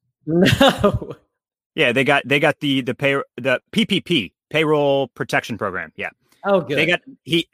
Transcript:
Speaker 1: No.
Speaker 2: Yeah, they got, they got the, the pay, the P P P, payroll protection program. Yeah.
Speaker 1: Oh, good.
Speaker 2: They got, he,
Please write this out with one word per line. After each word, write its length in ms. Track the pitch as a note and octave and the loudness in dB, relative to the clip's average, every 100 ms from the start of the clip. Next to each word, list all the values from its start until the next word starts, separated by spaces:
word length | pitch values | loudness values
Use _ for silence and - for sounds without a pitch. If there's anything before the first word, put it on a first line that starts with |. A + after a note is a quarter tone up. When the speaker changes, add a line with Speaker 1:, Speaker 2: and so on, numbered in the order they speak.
| _ _ D3+ | _ _ -2
Speaker 1:
No. 880 | E3 F#3 - C4+ - G3+ - - - _ _ _ _ _ - | 2 2 4 2 2 0 0 -6 -16 _ _ _ _ _ -2
Speaker 2:
Yeah, 160 | C3 | 0
they 120 | A#2+ | 2
got, 200 | C3+ C#3+ B2 | 2 2 2
they 120 | C#3+ | 0
got 200 | D3+ - | 2 0
the, 220 | D3 C3+ | -2 -2
the 140 | B2+ A#2+ | -2 -2
pay, 260 | C#3 C#3 - - | 0 0 -4 -6
the 240 | B2+ B2+ _ | -2 -2 _
P 140 | - A3+ | -2 0
P 160 | F#3 | -2
P, 320 | - E3+ F2 _ _ | -2 -4 -4 _ _
payroll 600 | D3+ D#3 D3+ C#3+ C#3 C3 | -2 0 2 2 0 -2
protection 500 | - C3 C#3 - G#2+ | -6 -4 -4 -4 -6
program. 340 | G#2 F2+ D#2+ - | -6 -6 -10 -10
Yeah. 140 | F2+ - _ _ | -12 -12 _ _
Speaker 1:
Oh, 180 | G3 F#3+ | 0 0
good. 140 | C3 C#3+ | 0 -2
Speaker 2:
They 120 | D#3+ | 0
got, 140 | F3 - C4+ | -2 -6 -20
he, 240 | - E3 - | -4 -2 -2